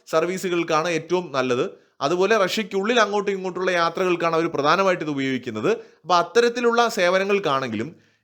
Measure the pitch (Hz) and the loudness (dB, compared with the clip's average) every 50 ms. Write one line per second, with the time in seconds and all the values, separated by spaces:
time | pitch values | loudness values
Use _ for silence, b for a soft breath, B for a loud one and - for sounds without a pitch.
0 | B - - 160 165 175 185 185 - 180 175 175 165 165 160 151 160 180 170 156 | B -2 0 0 0 0 -2 -4 -4 -2 -2 -2 -2 0 0 0 0 0 -2 -4
1 | 156 - 175 180 175 160 131 135 127 131 123 123 156 202 - - _ _ _ - | -2 -2 -2 -2 -2 -2 -2 -2 0 0 0 0 -2 -4 -6 -12 _ _ _ -4
2 | 135 143 175 180 190 196 220 214 190 180 - 214 214 190 196 196 190 214 247 240 | -2 0 2 2 2 2 2 2 2 0 -2 -4 -6 -4 -4 -2 -2 0 2 2
3 | 214 202 202 208 196 202 196 190 185 190 175 180 185 185 180 175 170 170 165 180 | 2 2 0 -2 -2 -2 -4 -4 -6 -6 -6 -4 -2 -2 0 0 0 0 0 -2
4 | 185 180 175 165 165 170 165 160 165 170 165 143 139 147 160 185 196 190 180 170 | -2 0 0 0 0 0 0 0 0 -2 -2 0 2 2 2 4 2 2 0 0
5 | 160 151 147 139 135 135 131 123 120 123 107 107 113 165 226 233 - - _ _ | -2 -4 -4 -4 -2 -2 -4 -4 -6 -6 -6 -2 -2 -2 -2 -2 -6 -12 _ _
6 | _ 156 180 175 175 - - 233 240 240 233 240 240 240 233 233 240 226 220 208 | _ 2 4 4 2 2 2 2 2 2 0 0 0 2 2 4 2 2 2 2
7 | 180 175 185 190 196 196 208 202 - 156 139 135 139 120 110 104 117 156 - b | 2 2 2 2 2 2 0 0 2 0 0 0 0 -2 -4 -4 -6 -6 -10 b
8 | b b b b | b b b b